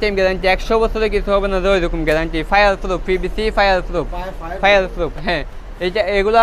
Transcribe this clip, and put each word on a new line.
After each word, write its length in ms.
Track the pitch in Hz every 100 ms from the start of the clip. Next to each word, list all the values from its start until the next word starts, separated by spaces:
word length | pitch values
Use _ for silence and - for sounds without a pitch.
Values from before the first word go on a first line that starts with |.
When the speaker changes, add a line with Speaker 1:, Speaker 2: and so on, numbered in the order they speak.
Speaker 1:
টাইম 140 | 214
গ্যারান্টি, 320 | 196 185 190 185
একশো 260 | 190 - 226
বছরে 260 | 220 220 214
কিছু 220 | 208 202
হবে 160 | 202 196
না, 80 | 190 185
ওইরকম 300 | 196 170 170
গ্যারান্টি। 340 | 156 156 165 160
ফায়ার 320 | 147 202 208 190
প্রুফ, 240 | 190 175 -
পিভিসি 380 | 185 180 - 131
ফায়ার 300 | - 202 185 -
প্রুফ, 180 | 170 135
Speaker 2:
ফায়ার, 200 | 175 185 185
ফায়ার 200 | 165 190
Speaker 1:
ফায়ার 240 | 196 202
Speaker 2:
প্রুফ। 260 | 185 175 156
Speaker 1:
প্রুফ, 120 | 151
হ্যাঁ। 200 | 170 165 127 - - -
এইটা, 200 | 180 196
এগুলা, 420 | 185 202 202 226